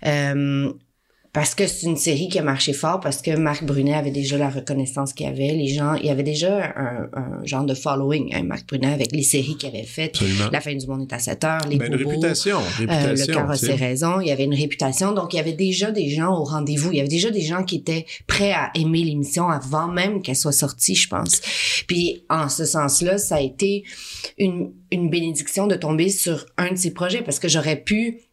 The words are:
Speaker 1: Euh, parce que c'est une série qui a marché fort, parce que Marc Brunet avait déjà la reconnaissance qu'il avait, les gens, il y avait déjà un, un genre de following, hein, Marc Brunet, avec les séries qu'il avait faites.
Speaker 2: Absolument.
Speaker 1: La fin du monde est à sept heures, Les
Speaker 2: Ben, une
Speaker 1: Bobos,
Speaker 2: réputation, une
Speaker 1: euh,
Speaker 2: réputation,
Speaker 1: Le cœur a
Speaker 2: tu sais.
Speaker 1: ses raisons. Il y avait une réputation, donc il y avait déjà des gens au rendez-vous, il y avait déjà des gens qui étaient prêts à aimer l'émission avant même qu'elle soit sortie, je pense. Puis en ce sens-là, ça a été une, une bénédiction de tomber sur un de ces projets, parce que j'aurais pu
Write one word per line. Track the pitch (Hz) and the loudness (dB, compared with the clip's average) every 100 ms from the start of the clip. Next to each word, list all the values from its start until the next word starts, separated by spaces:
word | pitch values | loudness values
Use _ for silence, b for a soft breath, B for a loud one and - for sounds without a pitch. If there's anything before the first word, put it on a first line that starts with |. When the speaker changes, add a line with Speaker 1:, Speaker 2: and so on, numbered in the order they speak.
Speaker 1:
Euh, | - 147 143 139 139 139 139 - _ _ _ _ _ | 2 2 2 2 2 2 0 -4 _ _ _ _ _
parce | - 151 - | -2 -2 0
que | 190 | 0
c'est | - 165 | 0 -2
une | 160 | 0
série | 170 143 180 | 2 0 0
qui | 180 | 0
a | |
marché | 151 135 - | 0 0 0
fort, | 135 156 185 | 0 0 0
parce | - - | -2 -2
que | - 156 | 0 2
Marc | 156 147 | 2 0
Brunet | 151 139 139 | 0 2 2
avait | 151 143 | 2 0
déjà | 139 135 143 | -2 0 0
la | 143 | 0
reconnaissance | 135 127 139 131 147 139 | -2 -4 -2 -2 -2 -6
qu'il | - 143 | -4 -6
avait, | 131 139 | -2 0
les | 160 139 | 0 0
gens, | 143 147 | 0 0
il | 151 147 | 0 0
y | |
avait | 139 | 0
déjà | 143 151 170 202 165 - | 0 0 2 2 -2 -4
un, | 131 120 82 | -4 -4 -6
un | - 127 - | -6 -6 -6
genre | - 135 | -4 -2
de | 143 | 0
following, | 131 156 139 139 151 131 | 0 0 0 2 0 0
hein, | - | -2
Marc | 135 - - | -4 -4 -4
Brunet, | 139 131 | -2 0
avec | 147 117 | 0 0
les | 151 | 0
séries | 131 143 131 151 | 2 2 0 -4
qu'il | 143 | -6
avait | - | -8
faites. | 113 - 160 | -10 -6 -4
Speaker 2:
Absolument. | - 104 98 104 | 0 0 2 0
Speaker 1:
La | 143 | 0
fin | 151 143 | -2 -6
du | 131 | -4
monde | 135 135 | -6 -6
est | |
à | 120 | -4
sept | - - | -4 0
heures, | 156 160 151 | 0 0 2
Les | 143 | 2
Speaker 2:
Ben, | 120 | 2
une | 143 | 0
Speaker 1:
Bobos, | 139 | 0
Speaker 2:
réputation, | 151 165 170 196 196 - - | 2 2 2 0 0 0 -2
une | 113 | 0
Speaker 1:
euh, | |
Speaker 2:
réputation, | 160 143 135 139 | 2 2 2 2
Speaker 1:
Le | 160 | 0
cœur | 143 | 0
a | |
Speaker 2:
tu | 139 - | 0 0
sais. | |
Speaker 1:
ses | |
raisons. | 139 131 127 165 185 | 2 0 0 0 2
Il | 175 | 0
y | |
avait | 135 | 2
une | 139 | 2
réputation, | 143 147 - 135 131 190 | 2 0 0 0 2 0
donc | 208 175 | 0 -2
il | 175 | -2
y | |
avait | 156 | -2
déjà | 156 190 180 208 | 0 0 2 0
des | 214 147 | 0 0
gens | 147 165 226 | 2 2 2
au | |
rendez-vous, | 139 151 147 147 160 | 0 -2 0 0 2
il | 156 | 2
y | |
avait | 139 | 2
déjà | 165 208 | 2 2
des | 208 | 0
gens | 156 175 | 0 -2
qui | 185 165 | -2 -4
étaient | - 165 160 B - | -2 -4 -4 B -4
prêts | - 202 | 0 2
à | 175 139 165 | 2 0 0
aimer | 160 160 | 2 4
l'émission | 170 147 139 - 175 | 2 0 -2 0 0
avant | 151 131 151 170 | 0 0 -2 0
même | 175 190 208 | 0 0 -2
qu'elle | 185 135 | -2 0
soit | 156 | 2
sortie, | 143 139 - - | 2 0 0 2
je | - - | 4 2
pense. | 90 - - B B B B - | 0 2 0 B B B B 0
Puis | 175 175 - - | 0 0 -2 -2
en | 160 147 | -2 0
ce | 139 | 0
sens-là, | 156 165 143 135 175 196 | 0 0 2 2 2 2
ça | 196 156 | 2 0
a | |
été | 135 135 196 202 202 B B B B - | 0 0 0 0 -4 B B B B 0
une, | 196 175 180 - - | 0 0 -4 -8 -6
une | 180 175 | 0 2
bénédiction | 170 165 160 147 - 202 | 2 0 -2 -4 0 2
de | |
tomber | 185 156 156 180 | 2 0 2 2
sur | 196 - 156 - - | 2 0 -2 -4 -2
un | 180 | 0
de | 185 | 0
ces | 180 | -2
projets, | - 180 226 | -2 -2 -2
parce | - 180 | -2 -2
que | 175 | 2
j'aurais | 165 151 147 | 2 2 -2
pu | - 208 233 233 _ | 0 0 0 -4 _